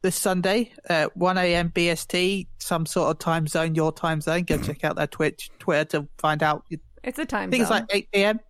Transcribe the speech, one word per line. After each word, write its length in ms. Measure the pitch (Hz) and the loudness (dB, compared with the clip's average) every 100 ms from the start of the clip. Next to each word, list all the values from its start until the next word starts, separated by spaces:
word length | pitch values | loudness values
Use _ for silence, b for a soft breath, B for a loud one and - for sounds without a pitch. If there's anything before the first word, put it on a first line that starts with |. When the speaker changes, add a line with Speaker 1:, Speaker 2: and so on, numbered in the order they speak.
Speaker 1:
this 120 | 190 | -2
Sunday 580 | - 202 185 185 214 240 - - | 0 0 0 2 0 -2 -8 0
at 260 | 165 151 - | 2 2 2
one 200 | 180 185 | 0 2
A 180 | 180 | 2
M 140 | 170 170 | 2 0
B 200 | 175 170 | 2 2
S 160 | 160 | 0
T, 420 | - 180 180 196 - - | -2 0 0 -2 -6 -12
some 260 | - 170 | -4 -2
sort 240 | 165 190 147 | 0 0 0
of 80 | 160 | 0
time 280 | - 165 151 | 0 0 0
zone, 280 | 165 165 | 0 0
your 160 | 160 156 | 2 0
time 260 | 156 170 156 | 0 -2 -2
zone. 220 | 156 170 | 0 -2
Go 140 | 175 151 | 0 0
check 220 | - - | -2 -2
out 120 | 156 - | -2 -2
their 100 | 151 | -4
Twitch, 420 | - 151 - - - | 0 -2 -2 -18 -8
Twitter 280 | - 151 156 156 | 0 0 2 -2
to 60 | 143 - | -4 -2
find 260 | 156 151 | 0 2
out. 220 | 156 151 - - - - | 2 0 -6 -14 -14 -12
Speaker 2:
It's 140 | 247 285 | -10 -8
a 80 | |
time 220 | 320 208 190 | -4 -4 0
Speaker 1:
I 20 | |
think 140 | 247 226 | 0 2
Speaker 2:
zone. 100 | 220 | 0
Speaker 1:
it's, 120 | 226 | 0
like, 60 | 202 | -2
eight 140 | - | 0
P 120 | 202 | 2
M. 160 | 196 220 | 2 0